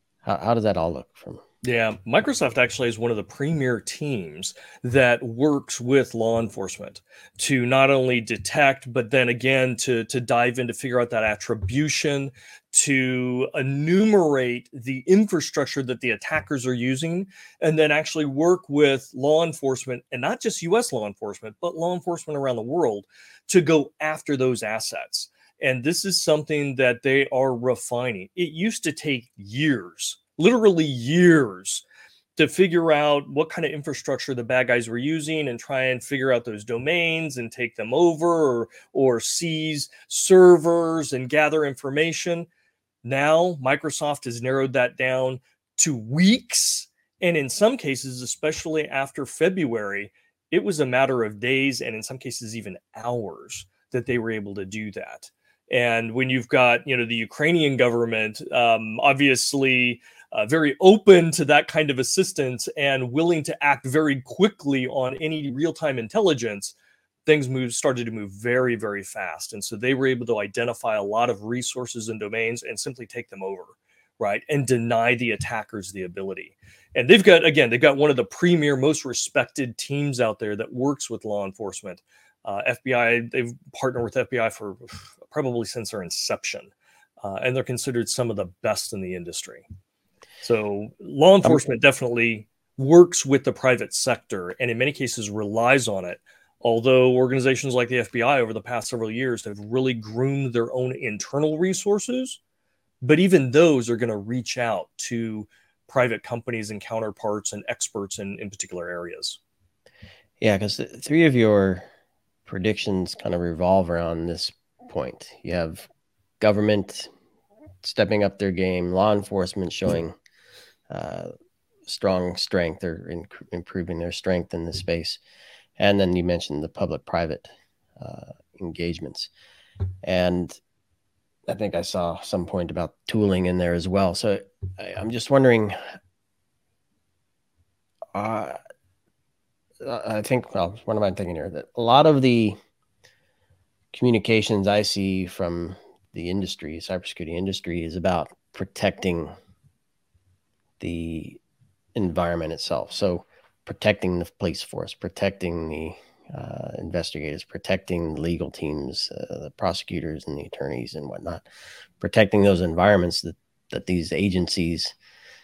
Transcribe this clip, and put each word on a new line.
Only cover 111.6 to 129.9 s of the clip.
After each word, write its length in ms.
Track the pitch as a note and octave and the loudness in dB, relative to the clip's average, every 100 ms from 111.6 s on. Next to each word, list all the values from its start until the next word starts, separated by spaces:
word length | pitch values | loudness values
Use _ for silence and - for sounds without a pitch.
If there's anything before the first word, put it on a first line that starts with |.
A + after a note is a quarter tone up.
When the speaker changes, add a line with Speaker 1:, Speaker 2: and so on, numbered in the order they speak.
| F#2+ F#2 - _ _ _ _ _ - | 4 0 -6 _ _ _ _ _ -12
Speaker 1:
predictions 680 | G2 G2 G2+ - F#2+ F2+ | -4 -2 -2 -2 -2 -2
kind 200 | - - | -6 -6
of 80 | F2 | -4
revolve 480 | F2 D#2+ F2+ F#2+ F2 | -4 -2 2 2 2
around 340 | E2+ E2+ E2 | -2 -2 -4
this 260 | E2+ E2+ - - _ _ - | -4 -6 -8 -10 _ _ -12
point. 400 | - B1+ - - - | -8 -8 -10 -20 -16
You 100 | - | -6
have 340 | F2 E2 F#2 - _ _ _ _ - | -4 -4 -8 -18 _ _ _ _ 0
government 680 | G#2+ G#2 G#2+ G#2 F#2+ - - _ _ _ _ _ - - | 2 4 2 2 -2 -10 -18 _ _ _ _ _ -20 -18
stepping 420 | - - G2+ G#2+ | -6 -2 0 2
up 140 | G2+ - | 0 0
their 140 | G2 | -4
game, 380 | F2 F#2 F2+ F2+ | -2 -2 -2 -2
law 220 | F#2 G#2+ | 2 2
enforcement 580 | G#2 G2 G2+ F#2 G2+ F2 | 2 -2 -4 -4 -4 -8
showing, 440 | - F#2 E2+ E2 - _ _ _ - - _ - | -4 -2 -2 -4 -10 _ _ _ -20 -20 _ -14
uh, 440 | G1+ - G1+ G1+ G1+ _ _ _ _ - | -12 -10 -12 -14 -16 _ _ _ _ -14
strong 500 | - G2 F#2 F2+ F2 | -4 0 0 -2 -4
strength 460 | - F#2 E2+ D#2 | -2 -2 -2 -4
or 240 | F2 E2 E2 | -8 -10 -10
in-, 180 | E2 E2 - - | -12 -12 -18 -12
improving 460 | F2 E2+ F#2+ F2 E2 | -12 -8 -8 -6 -6
their 140 | E2+ | -6
strength 420 | - F#2+ F2+ E2+ | -6 -2 -2 -2
in 100 | E2+ | -6
the 80 | E2+ | -8
space. 460 | D#2+ F#2 E2+ E2 - _ _ - - _ - | -8 -4 -4 -4 -10 _ _ -20 -20 _ 0
And 220 | G2+ G2+ | 2 4
then 160 | F#2 F2+ | 2 2
you 80 | |
mentioned 400 | F2 F2 - D2 | 0 -2 -2 -6
the 60 | E2 | -8
public-private, 760 | - F2+ D#2 - E2+ E2 C#2+ - _ _ _ _ - | -6 -6 -6 -4 -4 -2 -6 -12 _ _ _ _ -20
uh, 320 | - - - - _ - | -18 -18 -20 -20 _ -14
engagements. 640 | F2 D#2 E2+ E2 C#2+ - - _ _ _ _ - F#2 | -12 -6 -6 -6 -10 -12 -14 _ _ _ _ -10 -10